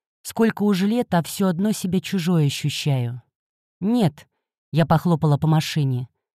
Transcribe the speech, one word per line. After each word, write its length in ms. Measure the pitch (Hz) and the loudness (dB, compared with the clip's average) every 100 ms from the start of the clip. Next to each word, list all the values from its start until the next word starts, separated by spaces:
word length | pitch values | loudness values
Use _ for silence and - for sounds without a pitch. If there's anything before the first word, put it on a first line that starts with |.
| _ _ | _ _
Сколько 400 | - - 226 - | -8 0 0 2
уже 240 | 208 185 202 | 0 0 0
лет, 260 | 240 226 | 0 0
а 100 | 175 | 0
всё 260 | 151 - 190 | 0 -2 -2
одно 240 | 170 214 | 0 -2
себя 280 | 196 190 185 | -2 -2 -2
чужой 460 | - 196 165 170 143 | -2 -4 0 2 0
ощущаю. 760 | - 147 - 151 135 120 123 - _ _ _ _ - | -2 -6 -4 -2 -2 -4 -8 -16 _ _ _ _ -8
«Нет», 460 | 190 247 175 151 - _ _ _ _ | -2 2 0 -2 -20 _ _ _ _
я 140 | 147 160 | 0 2
похлопала 500 | 160 180 160 156 143 | 2 2 2 2 2
по 100 | 156 | 4
машине. 600 | 160 - 156 135 127 127 _ _ | 2 2 -2 0 -2 -6 _ _